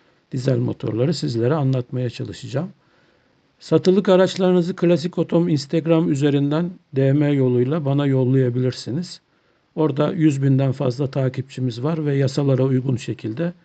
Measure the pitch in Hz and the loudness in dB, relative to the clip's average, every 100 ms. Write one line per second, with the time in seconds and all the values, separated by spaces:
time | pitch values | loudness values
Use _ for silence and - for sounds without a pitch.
0 | _ _ _ 131 127 123 120 - 123 110 | _ _ _ -4 -2 0 -2 -4 -4 -2
1 | 135 135 147 117 117 156 135 131 123 127 | -2 -2 -4 -2 0 0 0 -2 -4 -6
2 | 123 - 110 98 117 131 185 - _ _ | -6 -6 -10 -10 -8 -8 -8 -12 _ _
3 | _ _ _ _ _ _ - 160 185 190 | _ _ _ _ _ _ 0 2 4 2
4 | 196 185 185 180 185 180 175 185 170 175 | 4 4 4 2 2 2 0 0 2 2
5 | 175 180 165 170 175 147 - 165 160 165 | 0 -4 0 2 2 0 0 -2 2 2
6 | 175 139 147 139 143 151 175 180 _ 131 | 2 2 2 2 0 0 -2 -8 _ 0
7 | 135 143 147 139 127 123 123 160 139 139 | 2 2 2 2 2 2 0 0 0 0
8 | 143 135 127 135 127 123 127 - - 135 | 2 2 2 2 2 0 -2 -4 -8 -8
9 | 180 - _ _ _ _ _ - 156 139 | -8 -14 _ _ _ _ _ -2 -2 0
10 | 151 190 156 135 139 135 135 127 135 123 | -2 2 2 2 2 2 0 -2 -4 -2
11 | 139 143 131 131 - - 127 117 139 160 | -4 -2 -2 -4 -10 -6 -6 -4 -4 -4
12 | 147 139 131 151 143 131 135 131 127 120 | -2 0 0 0 0 2 2 0 0 -4
13 | - 123 113 117 170 175 | -4 -8 -8 -6 -6 -6